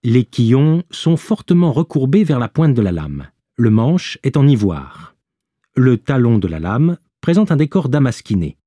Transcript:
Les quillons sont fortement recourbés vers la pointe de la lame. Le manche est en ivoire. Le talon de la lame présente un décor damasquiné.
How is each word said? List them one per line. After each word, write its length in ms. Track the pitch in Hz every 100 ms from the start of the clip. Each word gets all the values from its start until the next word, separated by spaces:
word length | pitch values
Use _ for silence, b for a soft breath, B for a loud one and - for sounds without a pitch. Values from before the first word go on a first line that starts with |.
Les 220 | 123 120
quillons 580 | - - 113 127 151 165 -
sont 280 | - 165 165
fortement 540 | - 220 - 175 175
recourbés 520 | 143 165 151 131 190
vers 140 | 175 131
la 100 | 117
pointe 240 | - 160
de 80 | 120
la 120 | 101
lame. 360 | 85 76 71 65 _ _ -
Le 120 | 117
manche 500 | 107 120 180 - -
est 160 | 139 143
en 100 | 139
ivoire. 680 | 127 101 78 67 - - _ _ _ _ _ _ -
Le 220 | 131 117
talon 400 | - 135 120 110
de 100 | 92
la 100 | 80
lame 380 | 82 113 165 175 _ _
présente 320 | - 170 220
un 40 | 156
décor 340 | 151 196 143
damasquiné. 680 | 147 135 - - 98 78 -